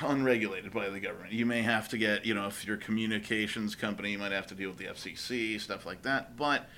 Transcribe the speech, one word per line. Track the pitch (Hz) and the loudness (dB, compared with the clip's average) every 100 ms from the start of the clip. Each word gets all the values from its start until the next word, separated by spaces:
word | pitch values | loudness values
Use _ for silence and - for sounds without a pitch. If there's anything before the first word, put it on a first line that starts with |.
unregulated | 143 139 131 117 104 95 98 | 2 4 6 6 4 -2 -4
by | 104 98 | -2 -2
the | 98 | -2
government. | 95 92 92 | -4 -6 -4
You | 110 | 2
may | 117 117 | 2 4
have | 113 110 104 | 4 2 0
to | 117 | 2
get, | 107 104 | 4 4
you | 110 | 2
know, | 101 101 | 0 0
if | - | -4
you're | 101 104 | -4 -4
a | |
communications | - 110 110 107 - 110 104 113 107 | 0 0 2 0 2 0 2 0 -2
company, | - 107 101 101 | -2 -2 -2 -2
you | 101 | -2
might | 101 | 0
have | 98 95 | -2 -2
to | |
deal | 95 95 | -6 -6
with | 92 | -6
the | 92 | -8
F | 90 | -8
C | 92 85 | -8 -8
C, | - 123 110 107 | -4 -2 0 -2
stuff | 104 95 | -4 -6
like | 85 92 | -6 -4
that. | 117 135 - - | 0 0 -2 -2
But | 147 135 - | 2 2 -2